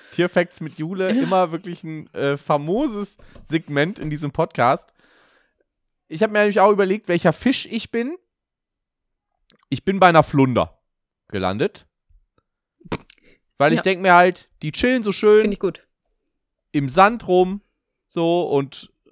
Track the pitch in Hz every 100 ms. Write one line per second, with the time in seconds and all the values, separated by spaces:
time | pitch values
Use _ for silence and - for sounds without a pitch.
0 | - - 175 180 175 - 156 139 156 190
1 | 190 233 262 185 175 165 190 170 160 156
2 | - 95 139 143 - 147 156 214 294 208
3 | 202 _ - - - 160 - 143 165 -
4 | 151 147 147 - 170 - 123 160 - _
5 | _ _ _ _ _ _ _ _ _ _
6 | _ 160 214 208 208 202 202 202 190 214
7 | - 170 175 - 247 262 - 220 - 233
8 | 247 359 _ _ _ _ _ _ _ _
9 | _ _ _ _ _ _ _ 131 - 196
10 | 180 160 - 143 131 110 82 _ _ _
11 | _ _ _ 98 92 104 180 - _ _
12 | _ _ _ _ _ _ _ _ - -
13 | - _ _ _ _ - 147 - 190 180
14 | 190 175 185 180 - _ 156 - 247 254
15 | 214 - 214 214 214 202 185 - _ _
16 | _ _ _ _ _ _ _ 147 139 151
17 | 202 233 - 180 185 202 - _ _ _
18 | _ 170 165 175 160 139 135 - - _
19 | _